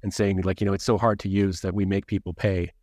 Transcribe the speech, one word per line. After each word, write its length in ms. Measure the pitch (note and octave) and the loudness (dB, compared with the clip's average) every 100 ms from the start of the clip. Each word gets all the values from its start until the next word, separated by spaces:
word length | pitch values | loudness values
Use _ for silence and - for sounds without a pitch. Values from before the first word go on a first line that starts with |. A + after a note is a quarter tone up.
and 100 | G#2 | -6
saying, 300 | - G2+ F#2+ | 0 0 2
like, 180 | F#2 F#2+ | 0 0
you 60 | G2+ | 0
know, 60 | |
it's 120 | G2 | 0
so 140 | - G#2+ | 0 2
hard 200 | A2+ G2+ | 2 0
to 80 | G2 | 0
use 320 | G2 G2 F2+ | 2 2 0
that 140 | G2 | -4
we 100 | F#2 | -2
make 220 | G2 G2 - | 0 0 0
people 280 | G2+ - | -4 -4
pay 360 | E2+ G#2+ F#2 F2 _ | -2 0 0 -4 _